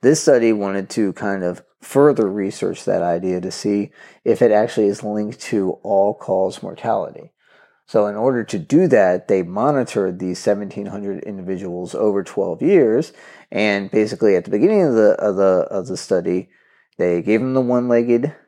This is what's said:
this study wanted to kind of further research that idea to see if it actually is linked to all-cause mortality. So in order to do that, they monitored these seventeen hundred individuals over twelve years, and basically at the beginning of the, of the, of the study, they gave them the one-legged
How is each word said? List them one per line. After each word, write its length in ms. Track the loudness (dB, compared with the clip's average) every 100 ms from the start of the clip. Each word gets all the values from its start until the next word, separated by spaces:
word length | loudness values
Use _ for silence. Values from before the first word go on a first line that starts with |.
this 180 | 4 2
study 280 | 4 4 4
wanted 360 | 0 -2 -6 -6
to 220 | -4 -4
kind 300 | -2 -6 -4
of 200 | -4 -6 _ _
further 460 | -4 4 4 4 0
research 560 | 0 -6 -4 -6 -6 -2
that 180 | -2
idea 380 | 0 -2 -2 -4
to 100 | -6
see 400 | -6 -2 -2 -4 _ -20 _
if 180 | -2 2
it 100 | 4
actually 360 | 4 2 0 0
is 160 | 0
linked 360 | -6 -6 -6 -8
to 300 | -6 -2 -2 -4
all-cause 800 | -2 0 2 -2 -4 -2 -2 -4
mortality. 680 | -14 -8 -4 -4 -4 -12 -20 _ _ _ _ _ _
So 220 | 0 0
in 80 | 0
order 280 | 0 0 -4
to 120 | -8
do 300 | 0 2 4
that, 400 | 4 4 2 0
they 160 | 0
monitored 760 | 0 -2 0 0 -2 -2 -2 -4
these 220 | -6 -4
seventeen 460 | -2 -2 -4 -10 -10
hundred 360 | -10 -8 -8 -10
individuals 680 | -12 -8 -8 -6 -8 -10
over 300 | -2 0 0
twelve 380 | -4 -4 -4 -2
years, 500 | 2 4 4 2 -2 -10 -20 -20 _
and 400 | -2 0 0 0
basically 440 | 0 0 2 2 2
at 80 | 0
the 60 |
beginning 320 | 2 2 4
of 100 | 2
the, 180 | 4 4 4
of 160 | 0 2
the, 320 | 2 2 0
of 180 | -4 -6
the 100 | -10
study, 520 | -2 -2 0 -4 -4 _ _ _ _ _
they 240 | 0 0
gave 200 | 0 0
them 120 | 0
the 80 | -2
one-legged 720 | 0 0 2 2 2 0 0 -8